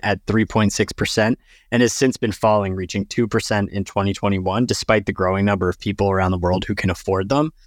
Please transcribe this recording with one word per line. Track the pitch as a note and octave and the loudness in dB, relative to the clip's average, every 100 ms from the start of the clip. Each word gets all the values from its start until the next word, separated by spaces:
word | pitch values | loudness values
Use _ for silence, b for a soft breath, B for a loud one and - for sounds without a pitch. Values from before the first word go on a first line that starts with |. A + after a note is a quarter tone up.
at | G#2 F#2+ - | 0 -2 0
three | A2+ | 0
point | A2 - G2+ | 2 2 2
six | - G2+ | 2 -2
percent | - - - G#2+ B2+ b b b | -2 -4 0 0 0 b b b
and | A#2+ | 2
has | A#2+ | 2
since | - C3 - | 2 0 0
been | A2+ | -2
falling, | G2 A2+ G#2+ G2 F#2 | 0 2 2 0 -4
reaching | F2+ G2+ G2 | -4 -4 -4
two | - A2+ | -2 0
percent | A2 - G#2+ G2+ | 0 0 -2 -2
in | G2 | -4
twenty | G2 - G2 | -6 -2 -2
twenty-one, | F#2+ G#2 F#2+ F#2 G2+ A#2+ | 0 0 0 0 0 0
despite | G#2 - A2 G2+ | 0 2 0 0
the | |
growing | G2 F#2 F#2+ | -2 0 2
number | G2+ G2+ F2+ | 2 2 0
of | - | -2
people | G#2 G2 G2+ | -4 -2 0
around | F#2+ F#2 | 2 0
the | F#2 | 0
world | F2 F#2 | 0 0
who | - G2+ | -2 -4
can | F#2 | -2
afford | F2 - F#2+ G2 | -2 -2 -2 0
them. | C#3 D#3 - | 0 0 -4